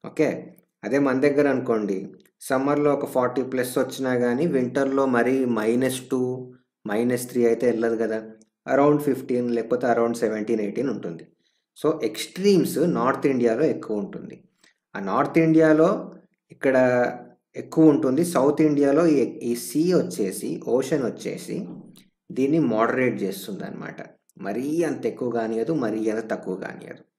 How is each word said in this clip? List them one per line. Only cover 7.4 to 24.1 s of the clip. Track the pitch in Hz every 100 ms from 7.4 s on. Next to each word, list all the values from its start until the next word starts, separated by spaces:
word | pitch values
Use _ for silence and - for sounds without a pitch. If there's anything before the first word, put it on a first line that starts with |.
| 117
అయితే | 113 127
వెళ్ళదు | 110 117 113
కదా, | 113 110 110 - _ _ -
around | 135 143 147 147
fifteen | 127 - 123 123 117
లేకపోతే | 113 123 123
around | 117 117 117
seventeen, | 110 107 107 113 101
eighteen | 107 135 104
ఉంటుంది. | 87 82 - _ _ _ _ -
So | 147 156 110
ఎక్స్‌ట్రీమ్స్ | - - - 202 185 - - 170 123
నార్త్ | 123 135 147
ఇండియాలో | 131 117 117 151
ఎక్కువ | 107 - 104
ఉంటుంది. | 98 - - - _ _ _ _ _ -
ఆ | 98
నార్త్ | 120 - 165 160
ఇండియాలో | 160 156 156 170 220 - - _ _ _
ఇక్కడ | - 139 131 127 123 120 - - _ _ 131
ఎక్కువ | 123 165 160
ఉంటుంది. | 135 131 131 175
సౌత్ | 127 139 147 156
ఇండియాలో | 143 139 143 170 139
ఈ, | 110 - 120
ఈ | 120 -
సీ | 147 170 175
వచ్చేసి, | - - 95 - 120 160 -
ఓషన్ | 123 - 151 113
వచ్చేసి | - - - - - - - - - _ _ _ 127
దీన్ని | 135 160 131
మోడరేట్ | 107 117 123 127 101
చేస్తుంది | 98 95 - 90 95
అనమాట. | - - - -